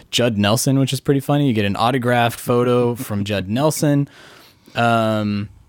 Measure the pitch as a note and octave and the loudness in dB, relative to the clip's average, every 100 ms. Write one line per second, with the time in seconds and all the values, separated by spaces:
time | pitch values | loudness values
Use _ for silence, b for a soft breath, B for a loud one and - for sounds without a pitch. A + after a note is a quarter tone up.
0 | - - A#2+ G#2 G2+ A2+ - C3+ C3 C3 | -8 -2 0 0 2 2 0 0 0 -2
1 | - C#3 - C#3+ C#3+ A2 G2+ F#2+ A#2 C3 | 0 0 0 0 2 0 0 0 0 0
2 | A#2+ B2 A#2 - - A#2+ B2 B2 A#2+ A#2 | 0 2 0 -2 -2 0 2 2 0 -2
3 | - G#2 G2+ G2+ F#2 A2+ D#3 - D3+ C#3+ | -6 -6 -2 -4 -2 0 0 0 2 2
4 | C#3+ B B B B B B - A#2 A2+ | -2 B B B B B B -2 2 2
5 | A2 G#2+ G#2 G#2 G#2+ - | 2 0 -2 -2 -6 -12